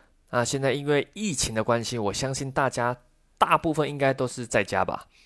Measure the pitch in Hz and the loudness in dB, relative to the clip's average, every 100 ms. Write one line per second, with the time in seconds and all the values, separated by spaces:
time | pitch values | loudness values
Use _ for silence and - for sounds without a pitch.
0 | _ _ _ 120 120 139 135 139 143 147 | _ _ _ -2 0 0 0 0 2 0
1 | 135 - 208 151 - 113 110 117 113 123 | 0 -4 -4 -2 -2 0 2 0 0 -2
2 | 101 95 131 135 135 135 135 - 120 127 | -2 -2 -2 -4 -4 0 0 0 -2 -2
3 | _ _ _ _ - - 170 151 143 143 | _ _ _ _ 2 4 2 0 -2 2
4 | 135 135 127 - 117 117 98 95 92 - | 0 2 -2 -4 0 0 2 0 0 -4
5 | - _ | -10 _